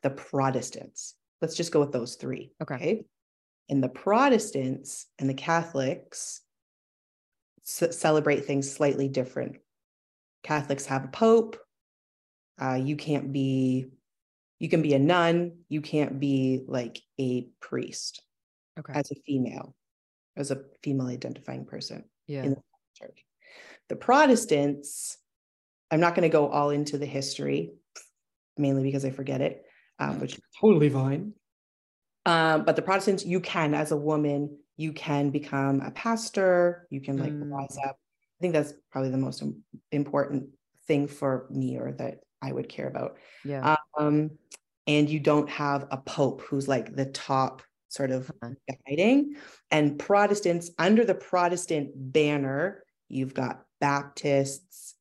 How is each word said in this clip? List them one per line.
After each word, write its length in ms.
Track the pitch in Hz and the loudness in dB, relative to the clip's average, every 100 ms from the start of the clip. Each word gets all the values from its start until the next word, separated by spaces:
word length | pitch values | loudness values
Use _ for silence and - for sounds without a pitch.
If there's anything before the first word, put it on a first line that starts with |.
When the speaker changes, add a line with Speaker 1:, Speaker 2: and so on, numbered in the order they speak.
Speaker 1:
the 80 | 139 | -6
Protestants. 1040 | 135 - 113 113 127 110 - - - - - _ _ | -6 -4 -2 0 0 -4 -10 -16 -16 -18 -18 _ _
Let's 160 | 160 - | -6 -4
just 160 | 170 | 0
go 80 | 160 | 2
with 120 | 143 | 2
those 240 | 131 117 - | 0 -6 -8
three. 360 | 151 110 - - | -8 -10 -12 -12
Speaker 2:
Okay. 140 | - 139 | -10 -6
Speaker 1:
Okay? 300 | 147 208 - _ _ _ _ _ - | -2 -2 -4 _ _ _ _ _ -4
And 120 | 139 | 0
the 60 | 131 | 0
Protestants 1160 | - - 214 277 233 - 139 131 131 - - - - | -2 0 4 6 4 2 -4 -4 -6 -10 -16 -16 -6
and 100 | 135 | -4
the 40 | 135 | -2
Catholics 1040 | - 165 165 139 131 156 - - - - _ _ _ _ _ _ _ _ _ _ _ _ | 0 0 0 -2 -2 -4 -10 -14 -12 -14 _ _ _ _ _ _ _ _ _ _ _ _
c-, 280 | - - 170 | -14 -2 -2
celebrate 520 | - 165 156 151 139 - | 0 2 4 4 2 0
things 240 | 139 139 | -2 -2
slightly 380 | - 147 139 139 | 0 0 2 0
different. 500 | 135 127 - 120 - _ _ _ _ _ _ _ _ | -2 -4 -6 -8 -10 _ _ _ _ _ _ _ _
Catholics 440 | - 151 143 139 - | -4 -2 -2 -6 -4
have 180 | 135 135 | -4 -6
a 40 | |
pope. 480 | - 226 226 220 - - _ _ _ _ _ _ _ _ - | 2 6 6 4 -6 -20 _ _ _ _ _ _ _ _ -6
Uh, 200 | 131 127 | -2 -2
you 120 | 135 147 | -2 -4
can't 360 | - 143 143 | -2 -2 -2
be, 540 | 139 135 131 131 131 127 - _ _ _ _ _ - | -2 0 2 2 0 -4 -12 _ _ _ _ _ -10
you 100 | 165 | 0
can 140 | 170 | 2
be 140 | 151 135 | 4 4
a 40 | |
nun. 600 | 143 175 170 170 175 170 - | 6 6 4 4 0 -6 -8
You 120 | 151 | -8
can't 380 | 147 151 147 135 | -2 -2 -2 -2
be, 440 | 143 135 131 131 131 | 0 2 2 0 -2
like, 320 | 131 117 - _ - | -6 -6 -10 _ -6
a 280 | 131 123 123 _ | -2 -2 -6 _
priest 640 | - 131 117 - - - _ _ _ _ _ - | -8 -8 -6 -10 -12 -14 _ _ _ _ _ -18
Speaker 2:
Okay. 140 | 151 | -8
Speaker 1:
as 180 | 143 143 | -4 -4
a 40 | 143 - | -8 -6
female, 480 | 135 123 - - - _ _ _ _ _ - | -4 -4 -6 -14 -20 _ _ _ _ _ -10
as 140 | 139 | -6
a 100 | 139 - _ | -6 -10 _
female 240 | - 135 127 | -4 -2 -4
identifying 580 | 123 127 - - 131 131 | -6 -8 -10 -12 -12 -12
person 400 | - - - - _ - | -12 -12 -14 -18 _ -12
Speaker 2:
Yeah. 160 | 139 | -6
Speaker 1:
in 60 | 135 | -4
the 100 | 135 - _ _ - | -4 -6 _ _ -20
church. 300 | - - _ _ _ - - - - | -20 -20 _ _ _ -20 -20 -20 -12
The 60 | - | -4
Protestants, 1200 | - 262 302 226 - 147 143 143 - - - - _ _ _ _ _ _ - | 4 6 8 6 4 2 2 -2 -8 -12 -12 -14 _ _ _ _ _ _ -2
I'm 80 | 156 | 2
not 160 | 175 170 | 4 4
gonna 140 | 165 | 4
go 180 | 160 147 | 4 4
all 200 | 147 147 | 2 0
into 280 | 147 147 143 | 0 -2 -4
the 80 | 143 | -4
history, 680 | 139 135 - 143 139 165 - _ - - _ _ _ _ - | -4 -6 -4 -2 -2 -4 -10 _ -20 -20 _ _ _ _ -2
mainly 260 | 143 135 | 0 2
because 220 | 135 139 135 | 0 -2 -4
I 60 | |
forget 300 | 131 135 135 | -6 -6 -2
it, 220 | 147 - - _ _ - | -2 -4 -12 _ _ -6
um, 200 | 143 135 | -6 -4
which 160 | - - | -8 -10
is 60 | - - | -18 4
totally 300 | 220 180 147 | 6 8 6
fine. 440 | 131 131 139 208 - _ _ _ _ _ _ _ _ - | 4 0 -2 -4 -12 _ _ _ _ _ _ _ _ 2
Um, 400 | 165 160 156 151 | 4 6 4 4
but 100 | 156 | 2
the 60 | |
Protestants, 440 | 156 190 190 190 170 | 2 2 2 0 0
you 140 | 180 | -2
can, 340 | 180 180 151 | -2 0 2
as 180 | 151 151 | 2 0
a 60 | 151 | 0
woman, 600 | 147 151 151 143 147 - _ - | 0 0 0 0 -4 -8 _ -10
you 160 | 156 | -8
can 360 | 151 - 143 143 | -6 -2 0 2
become 500 | 147 147 139 135 139 | 0 -2 0 2 0
a 100 | - | -2
pastor, 920 | - 233 226 226 - 190 180 175 175 - | -6 -4 -2 -2 0 4 4 4 0 -8
you 100 | 139 | -10
can, 160 | 135 139 | -4 -4
like, 140 | 151 | -4
Speaker 2:
Mm. 200 | 147 147 | -6 -8
Speaker 1:
rise 260 | 143 139 - 139 | -8 -8 -8 -8
up. 120 | 135 _ _ _ _ | -8 _ _ _ _
I 20 | |
think 120 | 180 | 0
that's 200 | 156 147 - _ | 0 0 -6 _
probably 180 | 135 135 | -4 -2
the 60 | 131 | 0
most 240 | 135 135 | -2 -4
im-, 220 | 143 143 - - _ | -8 -10 -16 -20 _
important 580 | 147 143 143 139 143 135 - _ _ - | -4 0 0 0 -4 -6 -14 _ _ 0
thing 220 | 147 143 | 0 0
for 400 | 143 139 131 131 | -2 -2 -2 -4
me 280 | 135 131 127 | -4 -4 -4
or 160 | 123 | -6
that 260 | 135 123 - _ _ | -6 -8 -10 _ _
I 100 | 135 | -8
would 180 | 131 131 | -6 -8
care 180 | - 135 | -8 -8
about. 300 | 123 - - - - 139 | -6 -8 -10 -20 -16 -10
Speaker 2:
Yeah. 320 | 139 147 156 - - | -2 2 2 0 -2
Speaker 1:
Um, 400 | 151 151 151 151 _ - _ _ - | 2 2 0 -6 _ -20 _ _ 0
and 240 | 147 147 | 4 4
you 100 | 156 | 2
don't 300 | 143 151 147 | 4 4 2
have 380 | - 143 139 139 | -2 -2 -2 -4
a 80 | 131 | -8
pope 440 | - - 139 - | -6 0 0 0
who's, 260 | - 139 135 | -6 -4 0
like, 280 | 131 110 139 | -2 -2 -4
the 100 | 135 | -6
top 560 | 135 - 135 131 - - _ _ | -6 -2 0 0 -2 -18 _ _
sort 220 | - 139 | -6 -2
of 180 | 131 131 - | -2 -6 -12
Speaker 2:
Huh. 80 | 117 131 - 131 - | -14 -12 -14 -14 -6
Speaker 1:
guiding. 500 | 147 202 277 294 - - - _ | 0 4 4 2 -4 -16 -20 _
And 260 | 156 147 143 | 2 2 0
Protestants, 720 | - 202 208 202 185 170 170 - | 2 4 4 2 0 0 -4 0
under 280 | 170 220 220 | 4 6 4
the 100 | - | 0
Protestant 760 | - 180 175 175 - 160 139 135 | 0 0 2 0 -2 -4 -4 -8
banner, 880 | 131 156 147 147 139 139 175 202 - _ - | -2 2 4 2 0 -2 -4 -6 -18 _ -10
you've 260 | 131 131 | -6 -4
got 320 | 135 127 - - _ | -4 -4 -6 -14 _
Baptists, 1160 | 143 143 143 - 147 139 139 - _ - - - | 0 0 -4 -6 0 2 2 -4 _ -20 -20 -16